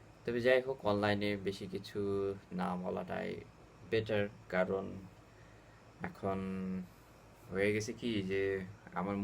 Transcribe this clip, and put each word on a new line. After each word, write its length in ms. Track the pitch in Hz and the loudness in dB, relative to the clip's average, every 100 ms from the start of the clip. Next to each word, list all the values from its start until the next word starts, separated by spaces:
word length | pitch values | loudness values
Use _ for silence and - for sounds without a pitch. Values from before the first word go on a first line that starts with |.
| - - | -20 -10
তবে 140 | - 120 120 | -2 2 6
যাই 140 | 127 127 | 6 4
হোক, 120 | 131 104 | 0 2
অনলাইনে 400 | 104 104 101 104 101 95 | 4 4 4 2 0 -2
বেশি 200 | 95 98 | -4 -6
কিছু 260 | 95 98 104 101 98 98 98 - 92 | -6 -6 -2 0 2 0 -2 -6 -2
না 100 | 92 90 | 0 -2
বলাটাই 460 | 92 92 92 92 92 95 - - - - - | -2 -4 -4 -4 -4 -6 -12 -20 -20 -16 -2
বেটার, 340 | 113 107 107 101 - - | 0 2 2 0 -4 -2
কারণ 300 | 92 95 95 95 95 95 - - - - - - - - - 180 | 2 2 2 -2 -8 -14 -18 -20 -20 -20 -20 -20 -20 -20 -10 -10
এখন 300 | - 98 95 95 95 92 92 92 - - - - - - | -4 -2 -2 -2 -4 -4 -4 -6 -14 -20 -20 -20 -20 -6
হয়ে 200 | 92 101 | 2 2
গেছে 180 | 107 110 117 | 2 -2 -4
কি 100 | 123 107 92 | -2 -2 0
যে 120 | 98 98 98 92 - - 87 | 0 0 0 -4 -12 -8 -4
আমার 160 | 95 101 | -2 0